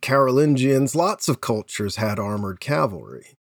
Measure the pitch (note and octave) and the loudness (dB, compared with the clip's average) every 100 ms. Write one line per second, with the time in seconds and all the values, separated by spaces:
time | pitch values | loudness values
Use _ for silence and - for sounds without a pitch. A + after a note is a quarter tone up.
0 | - C#3 C3 C3 D3+ C3 C3+ C3+ C3+ D#3+ | 0 2 4 4 4 4 4 2 2 2
1 | F#3 G3+ - B2 - A2 - - G2+ G#2 | 0 0 -2 -2 -2 -4 -4 -6 -6 -2
2 | G#2+ G#2 G2+ G#2 G2 F2+ - D3+ C3+ F2+ | -4 -2 -4 -4 -6 -8 -4 -2 -2 -4
3 | G#1 B1+ - _ | -14 -18 -18 _